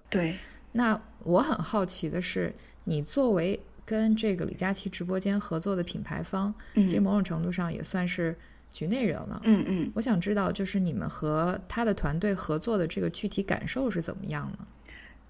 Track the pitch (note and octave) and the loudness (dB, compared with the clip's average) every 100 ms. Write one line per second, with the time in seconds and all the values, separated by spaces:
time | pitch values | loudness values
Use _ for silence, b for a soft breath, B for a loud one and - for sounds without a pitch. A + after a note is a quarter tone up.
0 | - G3 E3 F3+ B B - A3+ A#3 G#3+ | -2 0 0 -2 B B -4 0 2 2
1 | - - - F3 D4 C4 D#3 A3 F3+ - | -4 -8 2 4 4 0 0 0 0 -2
2 | D#3 E3 F3 F#3 E3+ b b b - D3+ | -4 -4 -4 -2 -4 b b b -4 -2
3 | D3 C#4 B3+ F#3+ F3 G3 - - - A3 | -2 2 4 4 2 -2 -6 -14 -4 2
4 | A3 A3 A3 F3+ D#3+ - F#3+ G3 F#3+ - | 4 4 2 0 -2 -2 -2 -2 -4 -6
5 | F3 F#3+ G3 G3+ - D#3+ G3+ F#3 F3 - | -2 0 0 0 0 -2 0 -2 -2 -6
6 | - D3+ E3 F#3+ G3+ G#3+ B - F#3+ F3 | -6 -6 -4 -2 -2 -4 B 4 6 6
7 | F#3+ G3+ F#3 D#3+ E3+ F3 E3+ D#3+ - F#3 | 4 4 2 0 -2 0 -2 -2 -4 -2
8 | F3+ F3+ E3 D#3+ b b - - D#3 B3+ | -2 0 -2 -2 b b -18 -6 -2 0
9 | A3 - - - A3+ G3+ - F#3 - G#3+ | 0 0 -6 0 6 6 6 0 0 0
10 | A#3 F#3 G3 G#3 F3+ - F#3+ G3 F3+ C#3+ | 2 2 2 2 2 0 0 0 0 0
11 | - - D3+ D#3 E3+ F#3 - - A#3 G3+ | -4 -2 0 2 2 0 -4 0 2 2
12 | D#3 D#3 G#3 F#3+ - D#3 A#3 G#3+ E3 F#3+ | 2 2 0 0 0 -2 0 0 0 0
13 | F3 - G#3 - G3 - - B3+ C4 F3+ | -2 -2 -4 -2 0 -2 -2 -2 0 0
14 | E3 - - D3+ C#3 - - - B B | -2 -6 -6 -6 -6 -8 -12 -18 B B
15 | B B | B B